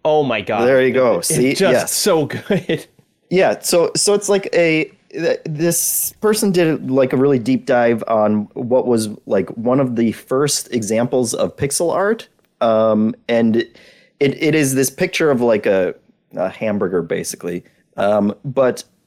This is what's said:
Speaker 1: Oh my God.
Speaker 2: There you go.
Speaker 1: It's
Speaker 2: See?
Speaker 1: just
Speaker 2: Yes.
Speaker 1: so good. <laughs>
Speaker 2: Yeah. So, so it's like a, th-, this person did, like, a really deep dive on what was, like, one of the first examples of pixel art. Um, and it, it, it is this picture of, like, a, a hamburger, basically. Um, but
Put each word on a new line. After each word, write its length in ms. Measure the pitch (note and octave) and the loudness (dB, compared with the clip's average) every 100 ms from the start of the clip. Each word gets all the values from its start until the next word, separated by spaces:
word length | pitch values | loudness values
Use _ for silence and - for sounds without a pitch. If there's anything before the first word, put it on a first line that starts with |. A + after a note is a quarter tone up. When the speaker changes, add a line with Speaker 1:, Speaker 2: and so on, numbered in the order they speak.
Speaker 1:
Oh 200 | D#3 D3+ | 0 0
my 180 | C#3 A2 | 2 -2
God. 240 | G2+ G#2+ A#2+ | -2 0 2
Speaker 2:
There 200 | C3+ C3 | 4 4
you 80 | |
go. 260 | B2 B2+ F#2 | 2 2 2
Speaker 1:
It's 100 | - | 0
Speaker 2:
See? 240 | - C3 | 0 0
Speaker 1:
just 80 | D#3 F#3+ | 2 2
Speaker 2:
Yes. 220 | B2+ - | 2 0
Speaker 1:
so 320 | - G#3+ E3 C3+ | -2 0 0 0
good. 600 | A2+ - G3 - D#3 - | -6 -4 -4 -2 -6 -8
<laughs> 60 | _ _ _ - | _ _ _ -4
Speaker 2:
Yeah. 280 | F3+ D3 G3+ | 2 2 0
So, 320 | - F3 E3 - | 0 2 2 0
so 200 | - G3+ | 0 0
it's 120 | G3+ | 0
like 220 | G3+ G3 | -2 0
a, 380 | E3+ E3+ D#3 D#3 - _ | 0 2 2 -2 -8 _
th-, 260 | - E3 - D#3+ | -6 -2 -2 -6
this 680 | D3+ E3+ E3 - - - - | -4 -2 -2 -2 -4 -6 -2
person 320 | G#3+ G#3+ G3+ | 0 0 0
did, 380 | F3+ E3 D3+ B2+ | 2 2 0 0
like, 240 | C3 C3 | 0 2
a 20 | C3+ | 2
really 220 | C#3 C3+ | 2 2
deep 300 | A2+ B2+ - | 2 -2 2
dive 360 | B2 A#2+ A2+ - | 2 2 0 0
on 420 | A2+ G#2+ G#2+ G#2 - | 2 2 0 -2 -8
what 320 | B2 B2+ B2 | -2 0 2
was, 200 | A#2 G#2+ - - | 0 -2 -8 -4
like, 220 | G#2 F#2+ | -2 -2
one 280 | - A#2 C3 | -4 -2 0
of 180 | C3 A#2 | 0 0
the 160 | A#2 | -2
first 600 | - - C3 C#3+ - - | -2 -4 -2 0 -2 -6
examples 640 | B2+ G#2+ A2 B2 C3 A#2+ - | -6 -2 -2 0 -2 -2 -2
of 200 | - - | -6 -4
pixel 380 | C#3 - E3+ | -4 -2 -2
art. 340 | - G3+ A3+ - _ _ - | -2 -2 -4 -8 _ _ -4
Um, 540 | A#2 A2 A2 G#2+ A2 - - | 0 2 4 2 0 -2 -2
and 300 | A#2 A2+ A2+ | 0 2 2
it, 200 | - - - - _ - | -2 -8 -20 -20 _ -2
it, 220 | C#3 - | -2 0
it 140 | D#3+ D#3 | 0 0
is 180 | C#3 | 0
this 160 | C3 C3 | 0 -2
picture 400 | - F3+ - D#3+ | -2 -4 0 0
of, 120 | B2+ | 2
like, 260 | A#2+ G#2+ A2 | 2 2 2
a, 260 | F#2+ F2 - _ _ _ G2 | 0 0 -4 _ _ _ -6
a 140 | F#2 | -6
hamburger, 540 | - A2 G2+ F#2+ F2+ | -4 -4 -2 -2 -2
basically. 600 | E2 F2 F2 - F2 F2 - _ _ - | -4 -6 -8 -10 -8 -10 -12 _ _ -4
Um, 360 | G2+ G#2 G#2 C#3+ | 0 2 0 -2
but 400 | D3 C3+ B2+ - - _ | -4 0 0 0 -8 _